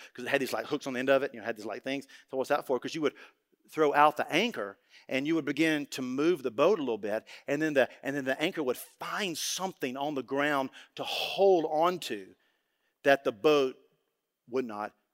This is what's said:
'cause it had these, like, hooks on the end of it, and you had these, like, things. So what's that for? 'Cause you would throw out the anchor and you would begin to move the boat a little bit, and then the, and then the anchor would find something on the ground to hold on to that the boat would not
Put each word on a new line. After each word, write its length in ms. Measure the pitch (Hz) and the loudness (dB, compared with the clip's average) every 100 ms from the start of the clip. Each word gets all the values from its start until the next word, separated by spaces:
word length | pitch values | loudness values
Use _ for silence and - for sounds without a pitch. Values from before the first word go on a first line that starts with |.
| - | -16
'cause 120 | - | -12
it 40 | 120 | 0
had 120 | 139 | 0
these, 120 | 127 | 2
like, 140 | 113 113 | -2 -4
hooks 180 | 143 139 | -6 -4
on 60 | |
the 40 | 123 | -2
end 120 | 131 | 4
of 120 | 139 | 4
it, 40 | 139 | 2
and 80 | |
you 60 | 117 | -6
had 160 | 107 107 | -8 -8
these, 80 | |
like, 200 | 107 98 | -8 -8
things. 240 | 135 139 - - _ | -6 -8 -10 -20 _
So 80 | 135 | -4
what's 120 | 123 | -2
that 180 | 135 - | -2 0
for? 140 | 123 | -4
'Cause 120 | 135 | -4
you 80 | 165 | -4
would 120 | 143 - - _ _ _ _ | -4 -4 -14 _ _ _ _
throw 240 | 156 151 | 0 4
out 220 | 143 151 143 | 6 6 4
the 120 | 117 | 0
anchor 440 | 147 233 131 101 98 _ - - | 0 0 -2 -8 -10 _ -20 -6
and 160 | 131 | -4
you 120 | 147 165 | 0 0
would 80 | |
begin 420 | 143 - 160 151 135 | 0 0 2 0 -4
to 160 | - | -8
move 400 | 127 131 160 170 | -4 0 0 0
the 80 | 123 | -2
boat 300 | 110 160 208 | 2 2 2
a 20 | |
little 160 | 131 110 | -2 -4
bit, 260 | 101 110 - - - | -4 -4 -6 -12 -4
and 160 | 143 | -2
then 120 | 156 | 0
the, 140 | 139 117 - | 2 2 -2
and 140 | 131 143 | -6 -4
then 80 | |
the 160 | 131 131 | -4 -2
anchor 220 | 160 175 | -2 -2
would 140 | 127 117 - - | -2 -4 -8 -14
find 400 | 135 180 202 151 | -10 -6 -6 -4
something 580 | - - 190 - 135 131 | -6 -4 -6 -6 -6 -4
on 200 | 147 139 | -4 -4
the 80 | |
ground 460 | 110 135 147 139 135 - - - | -4 -2 0 0 -2 -8 -16 -12
to 80 | |
hold 600 | - - - - 196 180 160 | -8 -6 -4 4 6 6 2
on 340 | 156 175 180 | 2 2 0
to 340 | - 107 95 - _ _ _ _ _ _ | -6 -8 -10 -20 _ _ _ _ _ _
that 180 | 143 139 | 4 4
the 80 | 135 | 2
boat 460 | 107 156 147 131 - _ _ _ _ _ _ - | 0 4 4 2 -4 _ _ _ _ _ _ -8
would 140 | 123 | -6
not 280 | 123 104 104 - _ | -4 -6 -8 -10 _